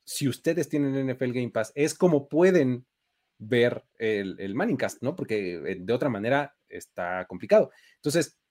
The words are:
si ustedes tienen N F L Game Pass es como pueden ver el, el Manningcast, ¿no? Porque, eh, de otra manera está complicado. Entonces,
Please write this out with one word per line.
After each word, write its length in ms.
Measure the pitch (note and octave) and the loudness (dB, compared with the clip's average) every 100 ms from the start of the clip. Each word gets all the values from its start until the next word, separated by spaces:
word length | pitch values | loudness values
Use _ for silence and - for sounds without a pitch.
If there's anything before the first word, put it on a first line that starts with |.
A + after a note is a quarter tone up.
si 240 | - - C#3 | -12 -4 -2
ustedes 400 | - D#3+ E3+ D3 | -2 -2 0 0
tienen 280 | D3+ C#3 C3+ | 0 0 0
N 160 | C3 | -2
F 120 | B2+ | -2
L 80 | B2+ | -2
Game 180 | B2 A#2+ | -2 -2
Pass 200 | A2+ A2 C#3+ | -2 -4 0
es 180 | D3+ | -2
como 340 | - F3+ D3 C#3 | 2 4 4 2
pueden 580 | D3+ F#3 F3+ C3 B2 - _ _ _ _ - | 4 6 6 2 0 -8 _ _ _ _ -14
ver 460 | G#2+ A#2+ A#2+ - _ - | 0 4 4 0 _ -6
el, 380 | A2+ G#2 G2 - | -2 0 -2 -6
el 140 | G2 A2 | -6 -2
Manningcast, 440 | A3+ D#3 G2 - | -2 0 -2 -4
¿no? 120 | B2 | -6
Porque, 400 | F#3 C#3 G#2+ F#2 | -6 -4 -4 -4
eh, 220 | F2 D#2 F2+ | -6 -6 -6
de 140 | F#2 | -2
otra 160 | B2 D3 | 0 0
manera 480 | G#2 A2 C#3 C#3+ _ _ | -2 0 0 -2 _ _
está 560 | F2+ - - F2 F#2 F2+ | -16 -14 -8 -6 -6 -8
complicado. 420 | F2+ G#2 G#3+ C#3 _ _ _ | -8 4 4 4 _ _ _
Entonces, 400 | D3+ D#3 D3 _ _ | -2 0 -2 _ _